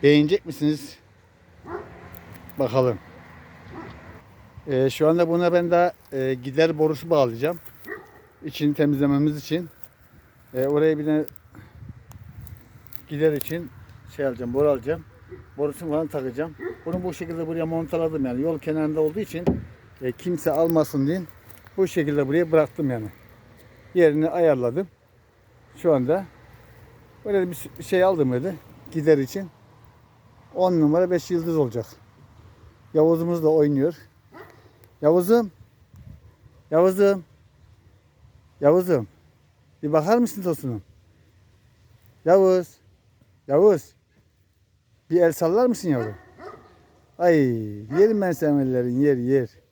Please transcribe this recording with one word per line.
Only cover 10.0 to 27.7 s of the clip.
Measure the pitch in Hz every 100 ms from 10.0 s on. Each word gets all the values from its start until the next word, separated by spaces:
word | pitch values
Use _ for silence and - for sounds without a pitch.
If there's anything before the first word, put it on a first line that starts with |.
| _ - _ _ _
Ee, | 127 135
oraya | 147 160 151
bir | 151
de | 151 151 - _ - - - - - - - - - - - - - - - -
gider | 147 156
için | 147 - 165 170 - - - - -
şey | 135
alacağım, | 123 120
boru | 127 147
alacağım. | 135 117 165 - - - - - -
Borusunu | 147 143 170
falan | 147 160
takacağım. | 151 131 120 160 151 - 359 160
Bunu | 180
bu | 180
şekilde | - 165 165 160
buraya | 165 160
montaladım | 165 160 170 160 160 131
yani. | 123
Yol | 156 156
kenarında | - 156 156 156
olduğu | 156 175
için, | 208 165 180 - - - - -
e, | 127
kimse | 123 180 170 -
almasın | 147 170 165 147 143 135
diye | 185 170 - - - - -
bu | 185
şekilde | 180 147 147 135
buraya | 156 170
bıraktım | 160 151 - 143
yani. | 123 107 - - - - - - - -
Yerini | 180 165 151 156
ayarladım. | 175 165 135 123 135 190 _ _ _ _ _ _ _ _ -
Şu | 175
anda | 143 127 180 190 - - - - - - - - _ 214
böyle | 202 180
bir | 175 -